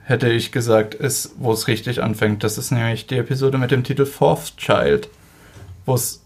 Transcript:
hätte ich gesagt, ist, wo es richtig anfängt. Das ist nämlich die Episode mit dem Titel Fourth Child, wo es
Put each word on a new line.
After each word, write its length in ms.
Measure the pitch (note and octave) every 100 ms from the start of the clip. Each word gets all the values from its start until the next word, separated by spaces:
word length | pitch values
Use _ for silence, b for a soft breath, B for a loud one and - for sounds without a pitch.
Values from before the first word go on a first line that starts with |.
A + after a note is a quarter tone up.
hätte 240 | - A#2 A#2+
ich 240 | A#2 -
gesagt, 420 | C3 A#2 A2 G#2+
ist, 420 | - C3+ - - -
wo 160 | A#2+
es 120 | A2 -
richtig 360 | A2 B2 A#2+
anfängt. 420 | A2+ G#2+ A2 G#2
Das 140 | A2 G#2+
ist 120 | -
nämlich 360 | A#2+ A2+ A2+ -
die 100 | B2+
Episode 400 | A2+ C3 C3+ C3+
mit 140 | B2
dem 140 | C3
Titel 200 | B2+ C#3
Fourth 540 | C#3 - D3 D#3 - -
Child, 500 | - G2 C2 C#2+ - B B B B B B - -
wo 80 |
es 280 | B2+ - -